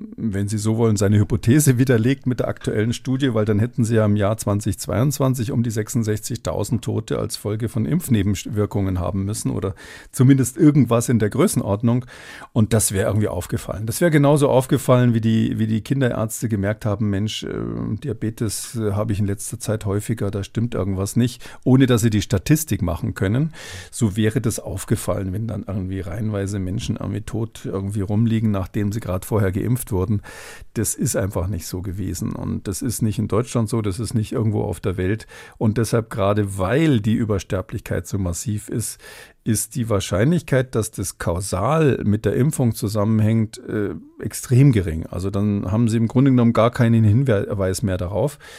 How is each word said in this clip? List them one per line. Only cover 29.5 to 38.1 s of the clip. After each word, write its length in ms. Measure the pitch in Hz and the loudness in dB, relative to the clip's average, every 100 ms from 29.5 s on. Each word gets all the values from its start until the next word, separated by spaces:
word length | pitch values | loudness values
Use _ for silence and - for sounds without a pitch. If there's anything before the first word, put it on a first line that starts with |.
geimpft 400 | 95 101 127 - | 0 -2 -2 -2
wurden. 320 | 90 95 104 - - - - - | -2 0 -2 -4 -16 -18 -18 -8
Das 200 | - 107 | -4 -4
ist 220 | - 123 - | -2 -2 0
einfach 320 | 98 98 87 | -2 -2 -4
nicht 180 | 87 - | -4 -6
so 160 | 90 | -8
gewesen. 500 | 95 90 95 85 - | -6 -6 -6 -4 -6
Und 360 | 85 92 92 104 | -4 -6 -6 -6
das 120 | 95 | -6
ist 220 | 131 - | -6 -2
nicht 160 | 110 104 | -2 0
in 80 | 104 | 0
Deutschland 420 | 101 123 120 110 | -2 0 -2 0
so, 140 | 113 | -2
das 160 | 104 92 | -2 -4
ist 160 | 104 | -2
nicht 160 | 117 104 | -2 -2
irgendwo 300 | 131 110 107 | 0 0 0
auf 160 | 98 95 | -2 -4
der 180 | 107 92 | -4 -2
Welt. 300 | 92 110 - - - - | -2 -2 -6 -20 -20 -2
Und 180 | 110 107 | 0 0
deshalb, 340 | 110 120 110 | 0 0 -2
gerade 480 | 113 98 104 101 98 | -2 0 2 -2 -2
weil 420 | 92 135 160 123 | 0 2 2 2
die 140 | 104 | 2
Übersterblichkeit 920 | 113 107 98 - 95 - - - 95 | 0 0 -2 -2 -6 -4 -10 -6 -6
so 120 | - | -4